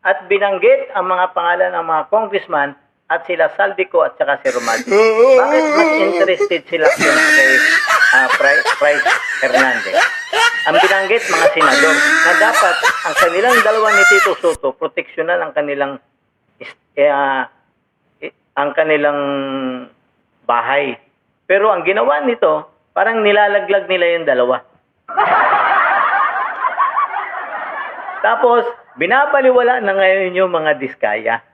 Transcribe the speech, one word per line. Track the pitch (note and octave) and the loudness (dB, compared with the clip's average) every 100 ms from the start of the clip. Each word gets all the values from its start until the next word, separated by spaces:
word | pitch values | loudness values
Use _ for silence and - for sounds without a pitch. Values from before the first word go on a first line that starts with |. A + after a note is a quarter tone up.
At | F#3+ G3 F3+ | 0 -2 0
binanggit | G3 G3+ F#3+ G#3 C4+ - G3+ | 0 0 2 2 2 0 -6
ang | F#3 | -2
mga | F#3 F3+ - | -2 -2 -2
pangalan | F3 F3 F#3 | -2 0 0
ng | F3 | -2
mga | E3 D#3+ D3 | -4 -4 0
congressman | G#3+ G#3+ G3 - D#3 C#3+ C#3 _ _ _ | -2 -2 -6 -4 -2 -2 -6 _ _ _
at | D#3+ | -6
sila | - F3 D#3 - | -4 -2 -2 0
Saldico | G3 G3 F#3 E3+ | -4 -2 -2 0
at | D3+ - | 0 -2
saka | C#3 C#3 | -2 -2
si | C3+ | -2
Romualdez. | B2 A#2 A2+ - G3 A3 A3 B3 C4 | -4 -2 -4 0 2 2 4 6 6
Bakit | C4+ D#4 D#4 D4 | 4 2 2 2
mas | E4 D#4 | 2 2
interested | - F4 - - G4+ - - | 0 0 0 0 0 -2 -4
sila | E3 D#3 | 0 0
kay, | - - D#5 D#5 D#5 C#5 C#5 D#5+ - - - - | 2 0 2 4 4 4 2 2 0 0 0 2
ah, | G#5+ - - | 2 2 0
Pri-, | C#3 C#3+ - - | 2 2 0 0
Bryce | D3 D3 - - - - | 0 0 0 -2 -4 -4
Hernandez? | C3+ B2+ C3 B2 - D#5+ G#4 - - A4 A#4 A#4 - | 0 2 2 0 -2 0 0 -2 -6 0 0 0 0
Ang | A3 | 2
binanggit, | - G3 G4 A#4 | 2 2 0 -2
mga | - - C#5+ D5+ | 0 0 0 2
senador, | - - - - | 2 2 2 2
na | D4 E4 - E4+ | 2 2 2 2
dapat | - - - - B4 - - | 2 2 0 0 -2 -2 -4
ang | - | 0
kanilang | F3 E3+ A3+ - | 0 2 2 2
dalawa | G#3+ A3 G#3+ G3+ | 2 2 2 4
ni | G#3 | 4
Tito | - G3+ E3+ | 4 2 0
Soto, | F3 D#3+ C#3 - | -2 -2 -4 -4
proteksyonan | D#3+ - E3 - E3 F3 | -8 -8 -10 -6 -4 -2
ang | D#3+ D3 | -2 -4
kanilang | D3 C#3+ C#3 C3+ _ _ _ _ _ _ | -4 -4 -4 -6 _ _ _ _ _ _
is-, | - - _ - | -20 -20 _ 0
eh, | C#3+ | 2
ah, | C#3+ C#3 C3+ B2+ _ _ _ _ _ _ _ | 2 0 -2 -6 _ _ _ _ _ _ _
eh, | - _ _ - | -18 _ _ -4
ang | C#3+ C#3 | -4 0
kanilang | D#3 D3+ D3 C#3+ C#3 C#3+ C3+ C3+ C3 B2+ B2+ _ _ _ _ _ | 0 2 0 0 -4 -4 -6 -6 -6 -8 -14 _ _ _ _ _
bahay. | - A#2+ A#2 C#3 C#3+ A#2 _ _ _ _ _ | -2 -2 0 -2 -2 -8 _ _ _ _ _
Pero | F#3+ G#3+ | 0 2
ang | F#3+ | 0
ginawa | E3 G3+ A#3 D4 | 0 0 0 0
nito, | C#4 A#3 F3 D3+ D3+ _ _ | -2 0 0 0 -6 _ _
parang | - G3+ A3+ | -4 -2 0
nilalaglag | G#3 G#3 G#3 G3+ F#3+ G3 F#3+ | 2 2 2 0 0 -2 0
nila | F#3 E3+ E3+ | -2 0 0
yung | D#3 | 0
dalawa. | B2+ B2 B2 - _ _ _ - - A4 G#4+ - G#4 - - - G5 - G5 C6+ F#5+ C6+ - B5+ - C6+ - C6+ - - - - - - - - - - - | 0 0 -2 -6 _ _ _ -10 -2 0 2 2 0 0 0 0 0 -2 -2 -4 -4 -8 -6 -6 -2 -2 -2 -4 -6 -10 -12 -12 -12 -12 -12 -12 -12 -12 -4
Tapos, | - A3+ B3 A#3+ A#3 - _ | -2 0 2 2 0 -10 _
Binabaliwala | - F3 B3 C#4+ C#4+ C4 B3+ A#3+ B3 | -8 0 0 2 2 4 4 2 0
na | G#3 | -2
ngayon | G3 F#3+ F#3+ F#3 F3+ | 0 2 2 0 -2
yung | F#3 | 0
mga | F3 D#3 C#3+ | 0 -2 -2
diskaya. | C3+ - G#2+ G#2 A2 A#2 _ | -4 -4 -4 -2 -4 -4 _